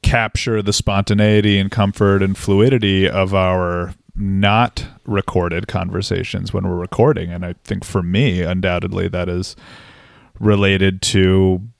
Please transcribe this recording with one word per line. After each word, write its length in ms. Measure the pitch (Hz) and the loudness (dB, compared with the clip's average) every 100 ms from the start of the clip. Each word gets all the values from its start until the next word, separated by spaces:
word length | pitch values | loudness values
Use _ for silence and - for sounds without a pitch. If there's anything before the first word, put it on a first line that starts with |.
capture 600 | - 123 110 - - 110 | 2 0 0 -4 -2 -2
the 100 | 101 | 0
spontaneity 840 | 104 - 98 98 104 107 107 104 101 | -2 0 0 2 2 4 4 4 2
and 120 | 98 | 0
comfort 520 | - 101 - 101 98 | 0 -2 2 2 4
and 140 | 95 98 | 0 -2
fluidity 680 | - 98 113 127 104 95 95 | 0 4 4 2 2 2 2
of 280 | 98 95 | 0 0
our 580 | 98 92 92 90 87 87 - _ - | 0 2 0 -2 -4 -6 -10 _ -6
not 720 | 98 98 101 107 120 - - - | -2 2 2 2 0 -4 -12 -14
recorded 640 | - 101 - 92 87 85 101 | -4 -4 -2 -2 -2 -4 -6
conversations 840 | 90 92 92 101 90 - 95 92 | -6 -4 -6 -4 -4 -4 -8 -6
when 120 | 95 92 | -4 -4
we're 80 | |
recording. 560 | 90 87 - 127 151 87 | -6 -6 0 2 2 -4
And 140 | 87 | -8
I 80 | 90 87 | -10 -12
think 200 | - 95 | -8 -8
for 180 | - 98 | -4 -4
me, 380 | 87 95 135 90 | 0 2 2 0
undoubtedly, 680 | 85 92 92 87 90 92 90 | -2 -2 -2 -2 -4 -4 -4
that 200 | 90 90 | -4 -4
is 280 | 90 90 - - - - - - _ _ - | -4 -6 -12 -20 -20 -20 -20 -20 _ _ -2
related 640 | 107 101 98 98 98 95 | 2 4 4 4 2 0
to 580 | - 104 92 95 95 92 110 | -2 2 4 4 4 0 -4